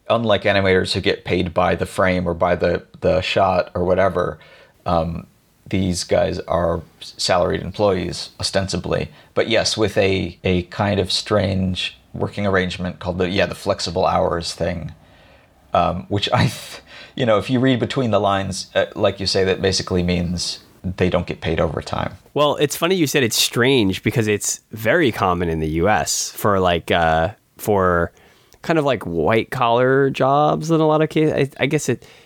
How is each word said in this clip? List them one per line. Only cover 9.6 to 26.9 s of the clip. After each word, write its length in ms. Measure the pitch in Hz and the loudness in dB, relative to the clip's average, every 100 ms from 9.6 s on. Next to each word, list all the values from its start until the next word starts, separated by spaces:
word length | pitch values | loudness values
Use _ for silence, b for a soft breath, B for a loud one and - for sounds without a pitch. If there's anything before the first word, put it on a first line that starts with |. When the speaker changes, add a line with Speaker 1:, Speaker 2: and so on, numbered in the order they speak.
| - - | 0 0
Speaker 1:
with 200 | 107 110 | 0 0
a, 420 | 98 95 90 - | 0 0 -4 -4
a 180 | 98 90 | -2 0
kind 360 | 87 - 101 98 | -2 -2 0 0
of 100 | 95 | 0
strange 840 | - - 104 95 95 95 92 - - _ | -4 0 0 0 0 -2 -2 -6 -10 _
working 340 | 87 95 - 101 | -8 -6 -4 0
arrangement 540 | 95 92 - 90 - | 0 0 -4 -8 -6
called 180 | 90 90 | -6 -2
the, 100 | 90 | -2
yeah, 160 | 95 87 | 0 0
the 100 | - | -2
flexible 500 | 98 98 - 85 80 | -4 -4 -4 0 2
hours 460 | 90 87 85 82 | 2 0 -2 -4
thing, 400 | - 87 87 85 - b b b b b _ _ | -4 -4 -4 -10 -14 b b b b b _ _
um, 320 | 95 85 90 - | 0 2 -2 -4
which 220 | 101 - | -4 0
I, 100 | - | 0
th-, 400 | - - - - B B B - | 0 -2 -14 -18 B B B -4
you 100 | 123 | 2
know, 120 | 104 | 2
if 120 | 95 | 2
you 80 | 127 | 2
read 220 | 131 123 | 2 2
between 320 | 113 - 123 | 0 -2 0
the 80 | 101 | 2
lines, 500 | 101 98 98 95 - - | 2 0 -2 -6 -2 -2
uh, 100 | - | -2
like 240 | - 98 95 | 0 0 0
you 80 | 92 | -2
say, 160 | 98 | 2
that 180 | 92 90 | 2 2
basically 440 | 98 90 - 92 | 0 0 0 0
means 560 | 87 87 87 87 - - - - | 0 0 -2 -4 -6 -8 -16 -10
they 260 | 95 92 90 | -8 0 0
don't 160 | 87 87 | 0 -2
get 140 | - | -6
paid 180 | 78 82 | -4 0
overtime. 560 | 82 69 - - - - - | -2 -2 -6 -6 -6 -10 -8
Speaker 2:
Well, 200 | 139 147 - | 0 0 0
it's 200 | 147 - | -2 0
funny 180 | 170 | 0
you 140 | 190 143 | 2 2
said 160 | 151 | 2
it's 120 | 123 - | 0 0
strange 680 | - 123 117 135 98 92 | 0 2 4 4 2 0
because 240 | - 120 107 | -2 0 0
it's 320 | 104 - - _ | 0 -2 -8 _
very 400 | 110 110 165 143 | -4 0 2 2
common 380 | - 98 87 85 | 2 0 0 0
in 100 | 82 | -2
the 120 | 78 | -2
U 180 | 80 95 | 2 2
S 420 | 98 73 - - | 2 0 -4 -6
for, 300 | - 113 98 | -2 0 2
like, 320 | 92 85 - | 2 0 0